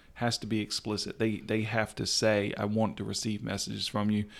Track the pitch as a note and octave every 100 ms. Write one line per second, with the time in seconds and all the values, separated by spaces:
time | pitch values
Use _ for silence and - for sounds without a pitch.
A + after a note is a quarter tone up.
0 | - - A#2+ - G#2+ A2 G#2 - A2+ G#2
1 | G2 - A2+ G#2 - A2 G#2+ A2+ G#2+ -
2 | G#2+ - A2 G#2 G2+ G2 G#2 A2 A2 -
3 | G#2 G#2 A2+ G#2 A2+ G2 - G#2 - G#2+
4 | G#2 G#2+ G#2 -